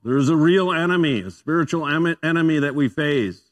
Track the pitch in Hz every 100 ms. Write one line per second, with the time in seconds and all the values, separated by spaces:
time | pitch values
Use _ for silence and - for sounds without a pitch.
0 | 113 135 135 160 160 190 185 165 175 180
1 | 156 117 92 - - 165 151 170 147 151
2 | 170 165 160 165 160 151 143 139 135 -
3 | 147 143 101 85 _